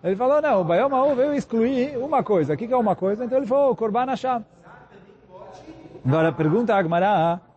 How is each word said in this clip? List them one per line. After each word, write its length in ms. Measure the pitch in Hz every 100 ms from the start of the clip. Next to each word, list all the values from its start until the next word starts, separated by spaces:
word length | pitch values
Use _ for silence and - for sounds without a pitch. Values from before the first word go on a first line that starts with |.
Ele 140 | 170 190
falou, 240 | 254 294
"Não, 220 | 302 208
o 20 |
Bayom 300 | 170 170 269
Ahu 200 | 269 277
veio 200 | 254 285
excluir 640 | 285 - 226 233 269 269 269
uma 240 | 269 285
coisa." 320 | - 196 143
O 20 | 151
que 100 | 220
que 60 |
é 40 | 254
uma 200 | 214 180
coisa? 300 | 185 208 247
Então 100 | 262
ele 100 | 269
falou, 260 | 277 277
"O 40 | 220
Korban 300 | 220 214 254
Hashem." 360 | 254 254 247 220 - - - - - - - - - - - - - - -
Agora 280 | 127 156 160
pergunta 420 | 139 156 190 233
a 40 | 202
Agmará 640 | 165 170 190 196 170 170 _